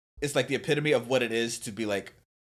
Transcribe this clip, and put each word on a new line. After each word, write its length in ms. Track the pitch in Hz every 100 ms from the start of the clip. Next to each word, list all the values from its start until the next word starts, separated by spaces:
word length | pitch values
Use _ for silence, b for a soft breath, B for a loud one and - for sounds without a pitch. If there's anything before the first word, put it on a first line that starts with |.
| _ -
it's 140 | 143 139
like 120 | 131
the 80 | 127
epitome 360 | - 147 151
of 160 | 131 117
what 160 | 131
it 80 | 117
is 260 | 113 117 117
to 120 | 120
be, 140 | 101 113
like, 280 | 98 - - _ _